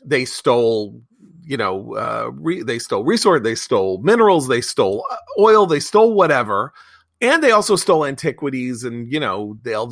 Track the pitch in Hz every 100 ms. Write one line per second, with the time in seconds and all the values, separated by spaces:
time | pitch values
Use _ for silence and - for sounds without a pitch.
0 | 127 139 127 - 147 120 117 110 104 117
1 | 117 _ _ - 156 135 101 95 113 107
2 | 107 110 113 135 156 185 117 117 - 98
3 | 127 226 202 160 110 113 - 113 95 92
4 | 143 240 220 170 131 123 123 - 101 208
5 | - 679 - - 220 220 190 147 - 208
6 | 226 208 165 135 107 101 127 - - _
7 | _ - 240 320 285 214 208 190 - 160
8 | 143 139 160 - 143 131 123 120 120 117
9 | 117 147 123 95 104 107 117 107 120